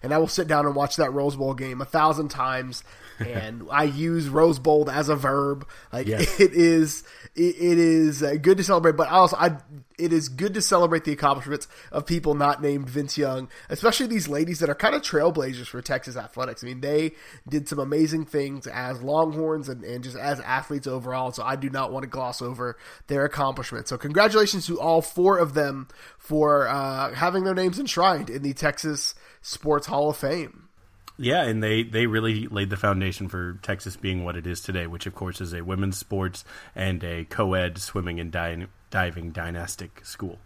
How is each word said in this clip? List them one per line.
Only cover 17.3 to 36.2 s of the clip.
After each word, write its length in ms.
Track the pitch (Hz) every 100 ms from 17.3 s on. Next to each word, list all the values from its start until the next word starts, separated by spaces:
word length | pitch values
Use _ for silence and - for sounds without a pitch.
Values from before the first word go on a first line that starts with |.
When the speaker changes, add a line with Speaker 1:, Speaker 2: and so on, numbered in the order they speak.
| - -
Speaker 1:
did 200 | 147 143
some 100 | 147
amazing 480 | 135 147 156 160 147
things 400 | 151 139 139 123
as 340 | - 127 127
Longhorns 680 | 131 151 160 151 160 156 135
and, 160 | 123
and 180 | 110 123
just 120 | 127 131
as 220 | 143 139
athletes 460 | 117 131 - 147 131
overall, 460 | 127 123 127 127
so 100 | 127
I 140 | 117 135
do 140 | 135
not 220 | 135 135
want 100 | 131
to 40 | 131
gloss 340 | 135 127 -
over 340 | 123 123 123 117 - - -
their 180 | 143
accomplishments. 680 | 143 143 139 127 127 113 113
So 80 | 127
congratulations 680 | 147 160 214 214 208 202 165
to 120 | 170
all 220 | 160 165
four 360 | - - 185 190
of 160 | 165
them 320 | 139 143 135 131 - - -
for, 480 | - 151 151 143 127
uh, 440 | 139 135 135 135
having 300 | 143 175 190
their 100 | 190
names 240 | 185 185 180
enshrined 500 | 277 - 190 170 104
in 120 | 127
the 100 | 139
Texas 600 | 135 156 - 156 147 - - - -
Sports 440 | - - 151 147 147
Hall 240 | 143 151
of 60 | 147
Fame. 520 | 139 170 147 - - _ - _ - -
Speaker 2:
Yeah, 260 | 123 165
and 180 | 131 110
they, 200 | 107 110
they 220 | 117 110 120
really 420 | 110 113 107 110
laid 220 | 104 98
the 60 | 95
foundation 520 | 107 95 95 90 92
for 260 | 92 90 92
Texas 340 | - 95 95 -
being 280 | 98 92
what 100 | 87
it 120 | 87 85
is 140 | 85
today, 260 | - 90 85
which, 200 | 85 95
of 80 |
course, 260 | - 92 90
is 120 | 90
a 100 | 87
women's 340 | 87 95 98 95
sports 440 | - 98